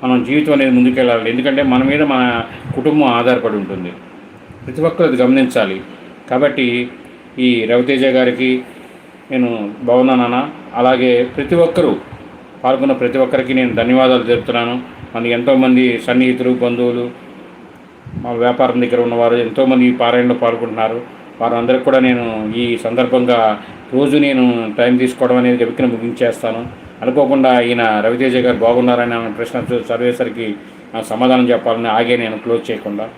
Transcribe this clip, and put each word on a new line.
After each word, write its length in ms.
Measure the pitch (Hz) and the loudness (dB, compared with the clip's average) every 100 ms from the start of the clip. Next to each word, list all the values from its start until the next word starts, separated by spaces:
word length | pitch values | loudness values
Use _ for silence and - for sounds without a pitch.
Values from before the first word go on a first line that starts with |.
మనం 200 | 127 127 | 2 0
జీవితం 300 | 120 147 151 | 0 -2 2
అనేది 180 | 139 135 | 2 4
ముందుకెళ్ళాలి. 580 | 123 127 127 123 117 110 | 4 2 2 2 2 0
ఎందుకంటే 340 | 123 127 135 | -2 0 0
మన 200 | 139 127 | 2 2
మీద 180 | 135 143 | 2 0
మన 420 | 147 131 123 117 113 - - - | 0 2 0 -2 -6 -12 -10 -4
కుటుంబం 320 | 151 151 139 | 0 2 2
ఆధారపడి 480 | 120 120 123 113 107 | 2 2 0 0 -4
ఉంటుంది. 360 | 95 95 90 90 - - - - - - - | -6 -8 -10 -14 -20 -20 -20 -20 -20 -18 -14
ప్రతి 160 | 127 | -2
ఒక్కరు 260 | 160 160 165 | -2 0 0
అది 160 | 127 | 2
గమనించాలి. 580 | 127 131 127 127 101 95 - - - - - | 4 4 2 0 -2 -4 -12 -20 -20 -20 -4
కాబట్టి 600 | 127 143 123 123 120 123 - - - - - | 0 0 0 -2 -2 -6 -12 -20 -20 -20 -2
ఈ 260 | 127 120 110 | 0 2 2
రవితేజ 400 | 120 123 135 135 | 0 2 2 2
గారికి 560 | 127 127 120 131 127 127 - - - - - - | 2 2 0 0 -2 -4 -18 -20 -20 -20 -20 -8
నేను 400 | 131 123 113 104 110 | -2 -2 -2 -8 -8
బాగున్నానన్నా, 680 | 123 123 131 131 120 123 147 - - 117 | 0 2 4 2 2 -2 -4 -10 -12 0
అలాగే 480 | 123 127 127 120 | 2 2 2 2
ప్రతి 320 | 123 - 139 170 | 0 -4 -2 2
ఒక్కరూ 400 | 165 165 156 95 - - - - - - | 2 2 0 -2 -8 -20 -20 -20 -20 -6
పాల్గొన్న 300 | 127 135 135 | 0 0 0
ప్రతి 240 | 127 123 131 | 0 0 0
ఒక్కరికి 360 | 123 135 127 | 0 0 0
నేను 200 | 127 127 | 0 0
ధన్యవాదాలు 500 | 113 117 127 131 127 | 0 2 4 4 2
తెలుపుతున్నాను. 760 | 110 120 - 123 117 127 - - - 117 | 2 -2 0 -4 -2 -6 -10 -18 -12 -6
మన 120 | 117 | -2
ఎంతోమంది 720 | 120 120 135 131 127 127 117 | -2 2 2 4 4 2 0
సన్నిహితులు, 500 | 117 123 127 127 127 | -2 0 2 0 0
బంధువులు, 640 | 123 120 120 123 123 120 - - - - - - - - - - - | 0 -2 0 -2 -2 -6 -10 -20 -20 -20 -20 -20 -20 -20 -20 -16 -12
మా 100 | 123 | -8
వ్యాపారం 500 | 117 120 123 127 123 | 0 0 2 2 2
దగ్గర 200 | 120 120 | 0 0
ఉన్నవారు 340 | 120 117 117 120 | 0 2 2 2
ఎంతోమంది 500 | 113 110 131 127 123 | 0 0 2 4 4
ఈ 60 | |
పారాయణలో 420 | 120 117 123 123 | 2 2 2 2
పాల్గొంటున్నారు. 680 | 120 117 113 117 113 110 117 120 - - - | 2 0 -2 -4 -2 -4 -4 -10 -18 -20 -6
వారందరికీ 420 | 117 117 120 131 | -2 -2 0 0
కూడా 160 | 127 131 | 2 2
నేను 540 | 127 123 117 110 110 113 | 2 0 -2 -6 -6 -4
ఈ 220 | 120 113 | -4 -4
సందర్భంగా 840 | 113 120 123 127 123 120 110 104 - - - | -4 -2 0 0 2 2 2 0 -8 -20 -6
రోజు 240 | 131 139 147 | -2 2 2
నేను 560 | 143 135 123 120 113 107 | 2 2 2 0 -4 0
టైం 200 | 120 123 | 2 2
తీసుకోవడం 400 | 127 - 127 123 | 0 0 0 2
అనేది 260 | 123 123 | 2 2
గబిక్కిన 220 | 117 120 127 | 0 0 -2
ముగించేస్తాను. 840 | 113 117 - 120 113 117 113 123 - - - | -2 -6 -2 -2 -2 -6 -6 -10 -14 -20 -8
అనుకోకుండా 580 | 120 131 135 135 131 123 | -4 0 2 2 4 2
ఈయన 400 | 120 120 117 107 107 | 2 0 0 2 0
రవితేజ 320 | 120 131 123 | 0 0 2
గారు 200 | 123 110 | 0 2
బాగున్నారని 560 | 113 120 123 120 120 | 2 2 2 2 0
ఆమె 160 | 117 113 | -4 -6
ప్రశ్న 340 | 107 117 127 110 | -8 -6 -6 -4
చూ-, 60 | 123 | -6
చదివేసరికి 720 | 110 117 123 123 120 110 113 101 - - - 113 | -4 -2 -2 -2 -4 -6 -8 -8 -14 -20 -14 -12
ఆ 40 | |
సమాధానం 480 | 107 110 127 131 123 | -8 -2 2 4 2
చెప్పాలని 380 | 120 123 113 117 | 0 0 -2 -2
ఆగే 300 | 107 120 120 | -2 0 0
నేను 200 | 113 107 | -2 -6
క్లోజ్ 340 | 120 117 113 | -4 -4 -4
చేయకుండా. 380 | 107 107 101 110 | -8 -8 -8 -10